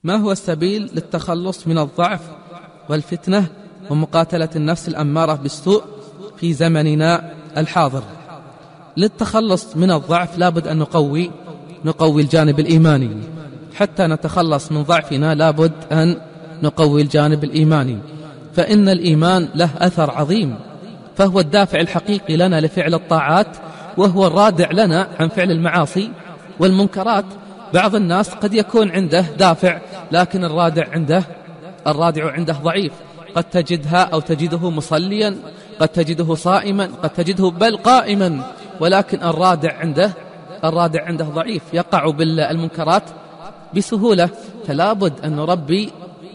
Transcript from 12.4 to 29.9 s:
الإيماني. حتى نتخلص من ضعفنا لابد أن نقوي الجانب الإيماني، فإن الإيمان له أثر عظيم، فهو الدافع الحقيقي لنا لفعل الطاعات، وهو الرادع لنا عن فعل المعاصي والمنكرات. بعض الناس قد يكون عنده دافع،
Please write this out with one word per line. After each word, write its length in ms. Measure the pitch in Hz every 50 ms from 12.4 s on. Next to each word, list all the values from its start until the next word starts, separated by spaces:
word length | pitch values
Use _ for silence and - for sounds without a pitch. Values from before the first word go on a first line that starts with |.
| 156 151 143 147
الإيماني. 500 | - - 165 160 160 160 147 135 135 110 107 107 107 - - - - - - - - - -
حتى 320 | - 208 202 - - 190
نتخلص 640 | 160 156 151 - 156 156 180 170 165 151 139 - -
من 120 | 156 151 147
ضعفنا 520 | 143 170 165 156 - 151 135 147 156 160
لابد 380 | 147 156 160 147 151 160 165 160 - - -
أن 260 | 151 160 160 170 175 - - - - - - - - - -
نقوي 380 | 151 - - 160 147 143 147
الجانب 420 | 147 143 139 151 147 151 156 147 147
الإيماني، 540 | 147 143 156 156 156 160 151 135 131 120 104 101 - - - - - - - - - -
فإن 360 | - 175 - 208 208 202 196
الإيمان 600 | 190 175 - 175 156 151 160 175 185 185 175 - -
له 140 | 151 170 165 135
أثر 340 | - - 180 180 175 156 143
عظيم، 440 | 120 131 147 139 185 226 202 139 117 98 - - - - - - - - - - -
فهو 240 | - 196 196 180 196
الدافع 400 | 175 147 147 208 202 - - 160
الحقيقي 580 | 170 165 - 175 - - 208 196 - - 160
لنا 240 | 165 180 190 180 156
لفعل 320 | 151 156 - 190 160 160 170
الطاعات، 640 | 160 175 - 170 160 143 143 160 185 214 - - - - - - - - - -
وهو 300 | - 190 202 175 196 190
الرادع 440 | 180 156 190 208 214 185 156 175 -
لنا 360 | 160 190 220 190 156 175 190 185 180 -
عن 100 | 160 165
فعل 220 | - - 180 190
المعاصي 600 | 170 165 165 170 156 180 156 143 - 190 202 226 - - - - - - - - - -
والمنكرات. 680 | 165 190 190 190 202 196 - 202 - 226 226 196 202 190 - - - - - - - - 151
بعض 220 | 180 190 214 196
الناس 340 | 208 208 170 170 190 208 -
قد 240 | - - - 208 202
يكون 380 | 220 208 208 - 233 220 196
عنده 300 | 165 190 196 160 151 175
دافع، 580 | 185 160 - 151 190 180 165 160 - 180 170 - - -